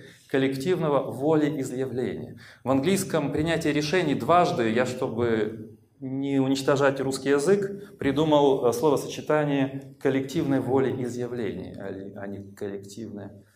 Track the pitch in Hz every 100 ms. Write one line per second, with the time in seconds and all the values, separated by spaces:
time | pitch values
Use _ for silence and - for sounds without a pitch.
0 | - - - 139 135 135 175 175 160 139
1 | - 117 143 160 147 139 123 127 131 117
2 | 113 80 - - - - 120 135 147 190
3 | - 160 147 143 160 160 160 143 147 185
4 | 160 123 117 170 175 123 113 113 127 -
5 | 131 110 120 110 107 117 - - _ -
6 | 135 135 139 139 131 135 135 139 139 139
7 | 131 - 139 143 143 202 196 - - -
8 | 139 135 156 147 143 135 123 113 151 131
9 | - - 117 151 147 139 135 139 - -
10 | 139 135 135 170 139 135 120 131 123 117
11 | 120 120 123 120 104 90 90 92 98 95
12 | 98 101 101 98 98 - 101 98 98 -
13 | 110 101 101 - -